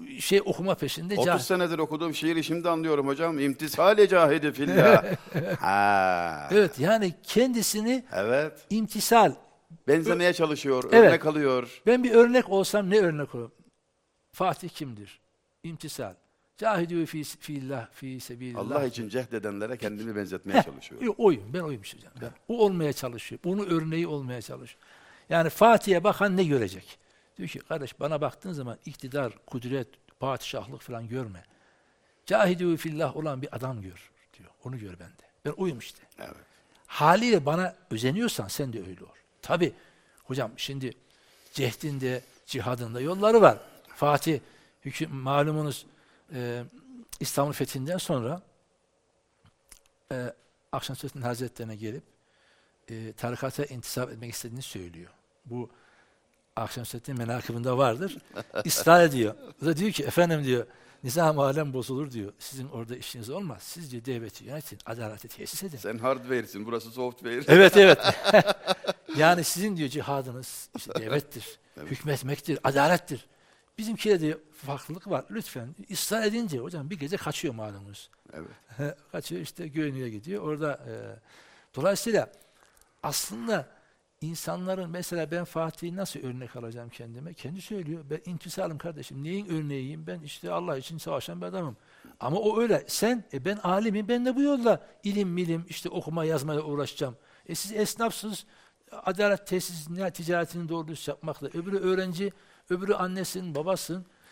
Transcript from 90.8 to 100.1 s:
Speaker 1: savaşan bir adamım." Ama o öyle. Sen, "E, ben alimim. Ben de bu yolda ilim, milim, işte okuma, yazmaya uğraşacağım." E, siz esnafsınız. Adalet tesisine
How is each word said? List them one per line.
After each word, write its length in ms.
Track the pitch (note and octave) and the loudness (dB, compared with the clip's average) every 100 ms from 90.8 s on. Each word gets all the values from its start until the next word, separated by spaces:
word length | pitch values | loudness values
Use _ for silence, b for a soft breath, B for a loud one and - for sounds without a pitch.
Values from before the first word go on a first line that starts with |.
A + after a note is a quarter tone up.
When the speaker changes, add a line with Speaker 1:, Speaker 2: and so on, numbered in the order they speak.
| C3 D#3+ | -8 -10
Speaker 1:
savaşan 440 | E3 C#3+ - F3 | -6 -6 -6 -10
bir 40 | F3+ | -8
adamım." 320 | F#3+ D#3 A2 B B B B | -6 -8 -10 B B B B
Ama 200 | B2 F#3 | -4 0
o 220 | G#3+ G#3+ | 0 2
öyle. 220 | A#3 G3+ - | 2 2 0
Sen, 360 | - G#3+ B3 - | 0 0 0 -4
"E, 120 | C3+ D3+ | -6 -4
ben 120 | G#3 | -2
alimim. 500 | F#3 F#3+ A3 G3+ G#3 | 0 2 2 -2 -2
Ben 180 | A#3+ B3 | 0 0
de 100 | B3+ | 2
bu 60 | |
yolda 460 | C#4+ C#4 A#3 F#3+ B B | 2 4 4 2 B B
ilim, 260 | G3+ G3+ F#3+ | -4 0 0
milim, 360 | F3 E3+ E3 E3+ | 0 -2 -2 -6
işte 200 | D#3+ F3+ | -10 -8
okuma, 360 | F3+ D#3+ E3 D#3+ | -8 -6 -2 0
yazmaya 360 | D#3 D3 D3+ | 0 -2 -4
uğraşacağım." 540 | D3+ C#3+ C3+ - C3+ A2+ b b b | -4 -4 -4 -4 -8 -8 b b b
E, 60 | E3 | -10
siz 160 | F#3+ | -6
esnafsınız. 720 | G#3+ G#3 - A3+ - G#3+ F#3+ - b b b - | -2 -2 -2 -4 -4 -8 -10 -12 b b b -20
Adalet 560 | - - F#3 G3+ G3 - | -8 -4 0 2 0 -2
tesisine 640 | F#3 F3 E3+ D3+ F3+ F#3+ | -4 -4 -10 -10 -6 -6